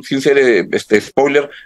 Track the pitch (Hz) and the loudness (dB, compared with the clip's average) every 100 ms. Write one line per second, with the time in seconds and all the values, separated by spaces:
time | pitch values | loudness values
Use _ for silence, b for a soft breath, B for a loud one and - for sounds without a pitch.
0 | - 139 139 139 131 104 82 104 - 107 | -6 -4 0 2 2 2 0 -6 -2 -2
1 | - - 143 143 143 B | -2 -2 0 0 -4 B